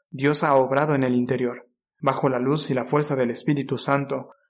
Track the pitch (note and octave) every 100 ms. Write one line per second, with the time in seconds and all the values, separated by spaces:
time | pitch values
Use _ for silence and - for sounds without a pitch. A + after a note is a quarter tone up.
0 | _ C3 C#3 D3 D#3+ C3+ B2+ C3+ D3+ C#3+
1 | B2+ B2 B2 B2+ B2 B2 - _ _ _
2 | C#3 C3 C#3+ B2 B2+ D3+ - B2+ A#2+ D3
3 | D3 C3+ A#2+ A#2+ - C#3+ C3+ B2+ - C#3
4 | C3+ C3+ - _ _